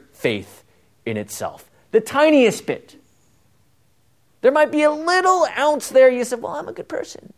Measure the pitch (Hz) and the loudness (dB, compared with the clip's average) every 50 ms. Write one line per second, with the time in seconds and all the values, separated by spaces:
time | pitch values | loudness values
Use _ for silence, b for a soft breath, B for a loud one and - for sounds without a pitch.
0 | _ _ _ - - 131 110 101 92 - - - _ _ _ _ _ _ _ _ | _ _ _ -6 -4 -4 -4 -4 -8 -12 -20 -20 _ _ _ _ _ _ _ _
1 | _ 117 113 104 104 - - - 101 80 - - - _ _ _ _ _ - 220 | _ -8 -8 -8 -8 -10 -12 -10 -10 -12 -12 -14 -20 _ _ _ _ _ -2 -2
2 | 220 - - 277 302 311 311 277 247 208 - - - - 131 - - _ - _ | 0 0 0 2 4 4 6 4 4 2 0 -2 -6 -8 -8 -8 -12 _ -20 _
3 | _ _ _ _ _ _ _ _ _ _ _ _ _ _ _ _ _ _ _ _ | _ _ _ _ _ _ _ _ _ _ _ _ _ _ _ _ _ _ _ _
4 | _ _ _ _ _ _ _ _ - 247 277 302 302 254 - 302 302 302 302 302 | _ _ _ _ _ _ _ _ 0 2 4 4 2 2 2 2 0 0 0 -2
5 | 320 339 359 370 370 370 370 359 320 208 180 226 277 302 302 262 - - - 262 | -2 0 0 2 2 2 2 2 0 -2 -2 -2 0 0 0 -2 -4 0 4 6
6 | 262 254 254 247 240 240 247 233 - - - - 185 - 180 - - - - - | 6 6 4 2 -2 -6 -6 -8 -8 -10 -10 -10 -12 -12 -14 -14 -14 -10 -10 -10
7 | - - - - - - - | -10 -10 -16 -20 -20 -20 -20